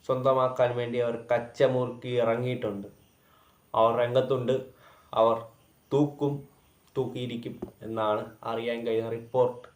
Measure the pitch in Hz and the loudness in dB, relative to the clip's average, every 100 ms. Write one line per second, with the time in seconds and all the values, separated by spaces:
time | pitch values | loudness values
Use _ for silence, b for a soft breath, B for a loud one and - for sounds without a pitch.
0 | - 131 131 131 127 127 123 120 120 120 | -2 0 2 4 2 2 0 0 -2 0
1 | 117 117 - 120 117 - 131 127 123 120 | -2 -2 0 -2 -2 2 2 4 -2 -6
2 | 127 123 113 117 123 123 113 101 101 _ | -4 0 2 0 -2 -2 -4 -6 -10 _
3 | _ _ b b b b _ - 113 117 | _ _ b b b b _ 2 4 4
4 | 120 123 120 135 120 131 - b b b | 2 2 2 0 0 -2 -2 b b b
5 | b 113 113 113 113 _ _ _ _ 139 | b 4 4 4 -4 _ _ _ _ 2
6 | 147 - 143 143 - _ _ _ _ - | 2 0 -4 -4 -10 _ _ _ _ -6
7 | 127 127 123 117 120 - - _ 113 113 | -4 -4 -6 -6 -10 -12 -14 _ -8 -2
8 | 107 107 117 - 117 113 117 117 117 113 | 0 0 -2 -12 -8 -6 -4 -4 -2 -2
9 | 113 117 117 127 120 - - | -2 -8 -4 2 2 0 -16